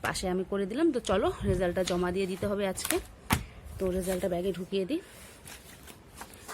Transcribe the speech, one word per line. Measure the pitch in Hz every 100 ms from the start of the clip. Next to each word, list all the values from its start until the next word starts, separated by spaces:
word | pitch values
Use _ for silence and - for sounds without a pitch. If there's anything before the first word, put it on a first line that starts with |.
পাশে | 107 160 185
আমি | 180
করে | 185 196 196
দিলাম। | 233 339
তো | 247
চলো, | 220 196 311 381
রেজাল্টটা | 202 180 180 175
জমা | 180 175 180
দিয়ে | 180 190
দিতে | 190 208
হবে | 202 196
আজকে। | 185 - 359 - - - - - - -
তো | - 190
রেজাল্টটা | 180 180 185 190
ব্যাগে | 175 190
ঢুকিয়ে | 170 185 196 185
দিই, | 320 - - - - - - - - - - - - - - -